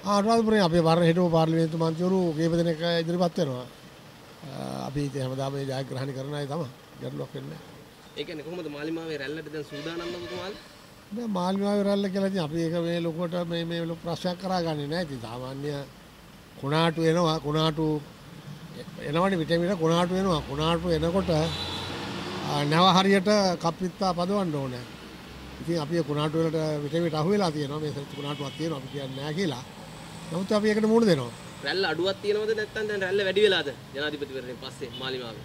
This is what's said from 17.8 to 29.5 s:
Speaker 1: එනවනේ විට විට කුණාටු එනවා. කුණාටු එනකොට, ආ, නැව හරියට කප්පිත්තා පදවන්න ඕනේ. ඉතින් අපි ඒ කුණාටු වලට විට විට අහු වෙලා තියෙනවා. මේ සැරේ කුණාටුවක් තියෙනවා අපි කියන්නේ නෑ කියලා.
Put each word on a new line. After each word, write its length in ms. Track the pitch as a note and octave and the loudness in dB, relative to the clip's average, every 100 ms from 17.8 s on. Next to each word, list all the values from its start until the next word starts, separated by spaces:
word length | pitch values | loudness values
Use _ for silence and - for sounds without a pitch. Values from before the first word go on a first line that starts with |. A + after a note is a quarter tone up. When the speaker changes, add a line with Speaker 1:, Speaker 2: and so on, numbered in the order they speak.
| D#3 D3+ C#3+ - - - - - - - - - | 0 0 -4 -18 -18 -16 -14 -14 -14 -14 -14 -10
Speaker 1:
එනවනේ 400 | - D#3 F#3+ F#3+ | -4 2 2 2
විට 120 | D3 | 2
විට 280 | E3+ F3 G3 | 2 2 2
කුණාටු 340 | D#3+ E3+ F3+ F#3 | 4 4 4 2
එනවා. 260 | F#3+ D#3 | 2 2
කුණාටු 460 | C3+ C#3 D#3 E3+ F3+ | 0 0 2 2 2
එනකොට, 400 | D#3+ D#3+ F#3 F3+ | 2 4 2 2
ආ, 1300 | D#3 D#3+ D3+ - - - - - - - - - D3 C#3+ | 2 2 -2 -6 -6 -6 -8 -6 -6 -6 -6 -2 0 2
නැව 200 | D#3+ F#3 | 6 6
හරියට 360 | F3+ F#3+ G3 F#3+ G#3+ F#3+ E3+ | 6 6 4 6 4 4 2
කප්පිත්තා 520 | E3 D#3+ F#3 - - | -2 -2 -6 -2 -2
පදවන්න 420 | E3+ F3+ G#3 F#3 D3 | 0 0 0 0 -2
ඕනේ. 280 | C3+ B2 A#2+ - - - - - - - | -4 -6 -10 -14 -16 -16 -16 -16 -16 -10
ඉතින් 240 | - E3+ | -2 -2
අපි 140 | D3 E3+ | 0 0
ඒ 80 | |
කුණාටු 340 | D3 D3 D3+ D#3 | 0 0 2 2
වලට 200 | E3 D#3+ D#3 D3+ | 2 2 0 -2
විට 140 | D3 D#3+ | -2 0
විට 100 | E3+ | 0
අහු 160 | D#3 D#3 | 2 2
වෙලා 220 | G#3 F#3 | 2 2
තියෙනවා. 280 | D3+ C#3 D3 | 0 -4 -2
මේ 120 | D3+ | -4
සැරේ 200 | C#3 C#3+ | -6 -8
කුණාටුවක් 420 | - C#3+ D3 C#3 - | -8 -6 -6 -6 -4
තියෙනවා 240 | D#3+ C#3+ | -4 -4
අපි 80 | C3 | -6
කියන්නේ 360 | C#3 C3+ C3 | -8 -8 -8
නෑ 100 | D3 | -6
කියලා. 300 | D#3 F#3+ | -2 -2